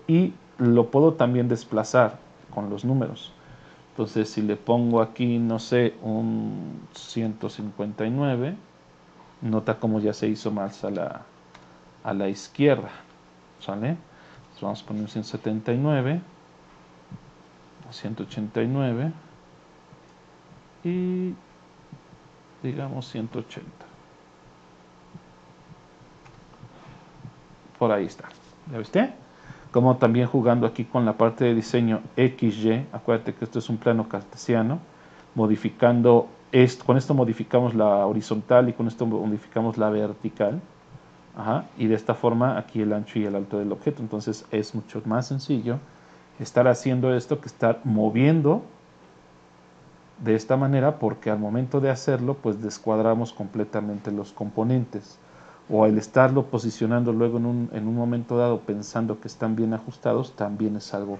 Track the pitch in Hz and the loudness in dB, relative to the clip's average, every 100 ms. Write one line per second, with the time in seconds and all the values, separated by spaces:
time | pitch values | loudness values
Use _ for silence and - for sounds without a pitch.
0 | - 165 180 - - - 123 117 117 135 | 0 2 2 -4 -16 0 4 6 4 4
1 | 160 160 123 123 120 113 - 110 110 127 | 4 4 0 2 0 -2 -2 -4 2 4
2 | 110 - - - - - 104 101 120 135 | 4 0 -20 -20 -12 -10 -8 -6 -2 -2
3 | 117 - - - - - - - - - | -2 -8 -16 -20 -20 -20 -20 -20 -16 -6
4 | 110 113 107 - 107 104 - 120 120 113 | -4 -2 -4 -2 -2 -2 0 2 2 2
5 | 110 - 123 120 117 110 - 123 113 - | 0 -2 -2 0 0 -2 0 2 2 -2
6 | 110 110 113 110 110 98 85 - - - | -6 -4 -2 -4 -4 -8 -10 -14 -16 -20
7 | - 117 110 107 107 - 104 - 104 104 | -10 -6 -6 -6 -10 -8 -12 -8 -8 -4
8 | 110 131 143 123 135 202 - _ _ _ | -4 0 0 -2 -4 -8 -16 _ _ _
9 | _ - - - 120 110 110 107 113 107 | _ -20 -20 -10 -2 -2 -2 -2 -2 0
10 | 104 104 107 104 110 104 98 - 101 95 | -2 -2 -4 -2 -4 -4 -6 -8 -8 -6
11 | 85 - - - _ - - - - - | -6 -10 -18 -20 _ -20 -20 -20 -20 -14
12 | 110 98 98 101 - - 143 127 98 - | -8 -4 -4 -6 -10 0 2 2 -2 -16
13 | - - - - - - - 101 120 170 | -20 -20 -20 -20 -20 -16 -10 -6 -4 -6
14 | - - - - - - 98 107 - 107 | -10 -20 -20 -20 -20 -10 -8 -8 -8 -8
15 | 107 113 107 110 113 110 107 123 147 143 | -8 -8 -10 -8 -6 -4 -4 -2 0 0
16 | 127 170 - - - - - - - - | 0 -4 -8 -20 -20 -20 -20 -20 -20 -20
17 | - - - - - - - - - - | -20 -20 -20 -20 -20 -20 -20 -20 -20 -14
18 | 107 113 101 - 107 113 117 135 131 117 | -12 -10 -10 -8 -6 -2 -2 0 0 0
19 | 156 160 - - - - - - - - | -4 -6 -18 -20 -20 -20 -20 -20 -20 -20
20 | - - - - - - - - 175 180 | -20 -20 -20 -20 -20 -20 -20 -10 -6 -4
21 | 180 185 185 175 - - - - - - | -2 -2 -4 -8 -18 -20 -20 -20 -20 -20
22 | - - - - - - 131 139 135 135 | -20 -20 -20 -20 -20 -12 -10 -8 -8 -10
23 | 127 123 117 123 113 - 92 - - - | -10 -10 -8 -10 -12 -16 -18 -20 -20 -20
24 | - - - - - - - - - - | -20 -20 -20 -20 -20 -20 -20 -20 -20 -20
25 | - - - - - - - - - - | -20 -20 -20 -20 -20 -20 -20 -20 -20 -20
26 | - - - - - - - - - - | -20 -20 -20 -20 -20 -20 -20 -20 -20 -20
27 | - - - - - - - - 117 104 | -20 -20 -20 -20 -20 -20 -18 -4 0 0
28 | 87 - - - - - - 120 107 180 | -2 -8 -20 -20 -20 -20 -12 -10 -2 0
29 | 262 - - - - - - 123 127 127 | 0 -4 -20 -20 -20 -20 0 4 6 6
30 | 120 120 120 139 120 120 117 - 113 127 | 4 4 2 2 4 4 2 -2 -4 0
31 | 113 107 117 113 123 113 110 123 117 110 | 0 4 2 4 2 2 2 0 2 0
32 | - - 127 127 117 104 110 113 139 110 | -2 2 2 2 -2 2 0 0 -2 -8
33 | - 113 113 - 113 120 110 113 123 113 | -2 -2 -2 -8 -6 -6 -6 -2 2 0
34 | 110 101 - - - 117 113 170 - - | 0 -6 -10 -12 0 0 0 -4 -8 -20
35 | - - - - 107 104 107 - 120 120 | -20 -20 -10 0 2 2 -2 2 4 6
36 | 120 117 - - - 127 123 - - 131 | 8 8 6 -8 2 6 6 4 2 2
37 | - 139 113 110 107 123 123 113 107 101 | 4 2 2 0 2 2 2 2 4 6
38 | 98 107 - 110 - 123 123 120 113 113 | 4 0 -2 -4 4 6 6 0 -4 -2
39 | 117 104 104 104 - 113 113 110 107 107 | -2 -2 -2 -4 -4 -4 -2 0 0 0
40 | 104 104 113 - 104 156 - - - - | -2 -4 -8 -2 -2 -2 -10 -20 -20 -20
41 | - - - - 104 139 - - 110 110 | -20 -20 -20 -10 -2 -2 -4 -4 0 0
42 | - 113 120 117 127 110 - 113 107 104 | 0 0 2 2 2 0 -4 -4 -2 -2
43 | 104 110 104 101 101 104 104 95 - - | -4 -4 -2 -4 -4 -4 -4 -4 -4 -6
44 | 110 107 110 104 - 107 104 113 - 110 | -6 -6 -6 -8 -4 -4 -4 -8 -10 -10
45 | 110 113 123 139 - 131 117 135 - - | -4 -4 -2 -6 -2 -2 -2 -6 -8 -20
46 | - - - - 113 123 123 120 135 127 | -20 -20 -20 -16 -2 4 4 4 2 2
47 | 127 123 - 147 117 - 113 113 131 107 | 2 0 0 -6 -6 -2 0 0 0 2
48 | 107 110 139 160 143 - - - - - | 2 4 4 4 4 2 -2 -20 -20 -20
49 | - - - - - - - - - - | -20 -20 -20 -20 -20 -20 -20 -20 -20 -20
50 | - - 110 110 - 131 135 139 139 151 | -20 -8 0 0 2 0 2 2 2 0
51 | 110 110 110 107 104 117 127 143 135 131 | -4 -2 -4 -2 -2 -2 -2 0 0 0
52 | - 131 123 139 113 104 107 - 113 110 | 0 0 -2 -2 -4 -4 -6 -6 -2 2
53 | 110 113 113 - 101 110 104 107 104 101 | 2 2 -2 -8 -10 -6 -4 -4 -6 -8
54 | 104 104 101 - 104 110 113 127 117 104 | -6 -6 -8 -10 -8 -2 0 0 -2 -10
55 | - - - - - - - 110 110 107 | -14 -20 -20 -20 -20 -20 -2 4 6 4
56 | - 131 131 135 - 117 113 - 113 120 | 2 4 6 4 0 -2 -4 -2 0 0
57 | 120 113 117 117 120 120 120 110 107 117 | 0 0 0 0 -2 -2 -4 -4 -4 -2
58 | 120 120 117 120 120 113 - 104 101 117 | -2 -2 -2 0 2 0 -2 -6 -4 -4
59 | 113 107 - - 110 110 113 113 - - | -4 -6 -10 -6 -4 0 -2 -2 -8 -4
60 | 123 113 131 - 104 104 107 107 - 101 | -2 -2 -2 -6 -6 -2 -4 -4 -6 -8
61 | 101 98 | -6 -10